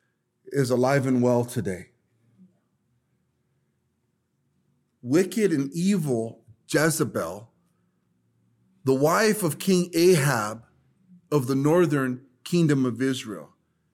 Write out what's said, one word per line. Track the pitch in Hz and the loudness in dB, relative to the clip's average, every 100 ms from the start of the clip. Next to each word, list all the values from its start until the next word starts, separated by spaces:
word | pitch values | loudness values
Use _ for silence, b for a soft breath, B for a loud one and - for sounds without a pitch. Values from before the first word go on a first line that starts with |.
| _ _ _ _ - | _ _ _ _ -8
is | 139 127 | -2 0
alive | 123 127 139 127 | 2 2 2 2
and | 127 | 2
well | 123 120 | 2 2
today. | 120 - 98 90 - _ _ _ _ _ 185 _ _ _ _ _ _ _ _ _ _ _ _ _ _ _ _ _ _ _ _ _ _ _ _ _ | 0 -4 -6 -8 -12 _ _ _ _ _ -20 _ _ _ _ _ _ _ _ _ _ _ _ _ _ _ _ _ _ _ _ _ _ _ _ _
Wicked | 120 147 190 233 202 | -2 0 0 0 0
and | 156 139 | 0 -2
evil | 170 185 202 147 120 113 - _ - _ | -2 0 0 0 -2 -4 -10 _ -20 _
Jezebel, | 147 156 156 135 - 82 95 113 _ _ _ _ _ _ _ _ _ _ _ _ _ 131 | 0 2 0 -4 -4 -6 -10 -18 _ _ _ _ _ _ _ _ _ _ _ _ _ -2
the | |
wife | 135 147 185 220 214 | 2 2 2 2 0
of | 170 147 | -2 -4
King | - 185 180 | 0 0 0
Ahab | 165 175 180 143 123 104 113 - _ _ _ _ - _ | 2 4 4 2 0 -2 -8 -16 _ _ _ _ -20 _
of | 147 123 | -2 0
the | 135 | 0
northern | 143 170 170 143 131 123 - _ - | 2 2 2 0 -2 -6 -12 _ -4
kingdom | 175 165 143 127 | 0 2 2 0
of | 113 | -2
Israel, | 131 127 110 92 71 _ _ _ _ | -4 -4 -8 -14 -16 _ _ _ _